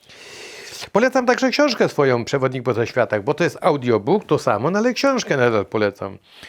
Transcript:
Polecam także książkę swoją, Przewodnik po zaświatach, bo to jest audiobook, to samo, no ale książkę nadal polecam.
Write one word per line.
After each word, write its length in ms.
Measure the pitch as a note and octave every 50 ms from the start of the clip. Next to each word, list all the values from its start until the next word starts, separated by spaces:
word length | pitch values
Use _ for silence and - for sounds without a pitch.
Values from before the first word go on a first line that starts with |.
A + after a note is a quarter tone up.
| _ - - - - - - - - - - - - - - - - - -
Polecam 340 | G3+ A#3+ C4 - C4+ B3
także 240 | A#3 A#3+ - C4 C4
książkę 380 | - - D4 D4 A3+ - A3+ D3+
swoją, 360 | - - C#3+ C3+ B2 A#2+ A2+
Przewodnik 380 | - - C#3 C3 C3 B2+ C3 A#2
po 120 | C3 A#2
zaświatach, 500 | A2+ A#2 G#2+ - B2+ A2+ - - G#2+ G2
bo 100 | B2 D3+
to 100 | - F3
jest 140 | D3+ - -
audiobook, 640 | - F3+ D3+ C#3+ A#2+ B2 A2+ G#2+ G2+ B2+ F#3 G#3+ -
to 140 | - D#3 B2+
samo, 320 | - C3 A2+ G#2 A#2 D#3
no 80 | F#3 G#3
ale 160 | A3+ B3+ B3
książkę 420 | - - C#4 C4+ A#3 - - E3
nadal 300 | C3+ B2 A#2+ A2+ G#2 F#2+
polecam. 520 | - - A2 G#2+ G2+ G2 - G2+ G2 F#2+ F#2+ _ _ - - -